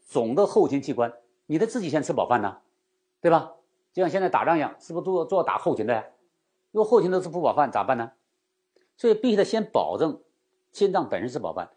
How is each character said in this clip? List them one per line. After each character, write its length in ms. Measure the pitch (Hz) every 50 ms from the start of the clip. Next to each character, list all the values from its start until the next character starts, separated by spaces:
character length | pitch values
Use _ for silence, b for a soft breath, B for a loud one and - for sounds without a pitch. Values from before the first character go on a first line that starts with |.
总 320 | _ _ - 143 - 113 127
的 140 | 170 202
后 200 | - - 220 185
勤 140 | 139 135 139
器 120 | 135 151 120
官， 200 | 117 117 117 - - _ _ _ _ _
你 140 | - 147 160
得 80 | 214
自 120 | 220 - 254
己 100 | 190 131
先 120 | 131 156
吃 100 | 139 -
饱 160 | 160 120 92
饭 140 | - 123 113
呢， 200 | 104 98 92 - _ _ _ _ _ _ _ _ _ _ _ _
对 80 | - 170
吧？ 240 | 165 156 135 - - _ _ _ _ _ _ _ _
就 80 | 175
像 80 | 185 160
现 100 | 143 196
在 80 | 190
打 160 | 175 - 135 110
仗 140 | 143 170
一 20 | 160
样， 160 | 143 117 - -
是 140 | - - 165
不 60 | 170
是 60 | -
都 100 | 185 185
要， 80 | 175 160
都 120 | - 196
要 60 | 180 160
打 160 | - 101 107
后 160 | - 175 135
勤 100 | 107 107
的 80 | 110 120
呀？ 100 | 110 107 - _ _ _ _ _ _ _ _ _ _ _ _
如 120 | - 214 214
果 60 | 214
后 120 | 240 220
勤 100 | 165 180
都 100 | 185 185
吃 80 | - 175
不 100 | 156 180
饱 140 | 160 123 104
饭 180 | 147 147 120
咋 120 | - 107 98
办 140 | 113 131
呢？ 160 | 120 117 117 _ _ _ _ _ _ _ _ _ _ _ _ _ _ _ _ _
所 100 | _ -
以 60 | 233 214
必 160 | 214 247 254
须 60 | 214
得 100 | 202 196
先 180 | - - 220 208
保 320 | - - 113 85 76 87
证 240 | 107 156 160 131 - _ _ _ _ _ _ _ _ _ _
心 200 | _ - 202 196
脏 160 | 185 185 143
本 140 | 101 - 90
身 80 | 101 123
吃 80 | 123
饱 160 | 143 104 85 80
饭。 160 | 90 87 - _